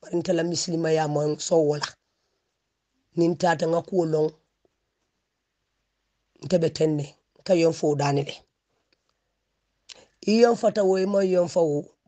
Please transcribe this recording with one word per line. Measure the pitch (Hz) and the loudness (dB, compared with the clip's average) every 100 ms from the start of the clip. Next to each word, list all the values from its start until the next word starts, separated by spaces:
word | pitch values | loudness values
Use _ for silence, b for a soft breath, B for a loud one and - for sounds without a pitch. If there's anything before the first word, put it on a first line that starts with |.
Bari | - 175 | -6 -6
ntela | 175 170 | -2 -2
mislima | 170 165 - 165 160 | -2 -4 -4 -2 0
ya | 160 151 | 0 0
man | 147 151 151 | -2 -2 -4
so | - 165 | 0 2
wala. | 151 147 - - _ _ _ _ _ _ _ _ _ _ _ 165 | 2 -2 -6 -12 _ _ _ _ _ _ _ _ _ _ _ -2
Nin | 170 175 | 0 0
tata | 180 160 165 | 0 0 0
nga | 170 | -2
ku | - 185 160 | -2 -2 0
long. | 156 156 - _ _ _ _ _ _ _ _ _ _ _ _ _ _ _ _ _ _ _ - | 0 -2 -6 _ _ _ _ _ _ _ _ _ _ _ _ _ _ _ _ _ _ _ -16
Nte | 143 175 | -2 0
betenne. | 165 - 156 147 143 - _ _ | 0 0 0 0 -6 -14 _ _
Ka | - | 0
yon | 180 165 | 2 2
fo | 160 151 143 | 2 0 0
dani | 143 143 | 0 -2
le. | 143 - _ _ _ _ _ _ _ _ _ _ _ _ _ _ _ B B B - | -4 -12 _ _ _ _ _ _ _ _ _ _ _ _ _ _ _ B B B 0
I | 220 | 4
yon | 240 220 | 4 4
fa | 220 | 0
ta | 208 | 2
wo, | 190 190 | 0 2
i | 190 | 0
ma | 202 | 0
yon | 196 180 175 | 2 2 0
fa | 180 | 0
wo. | 160 147 - _ | 0 0 -6 _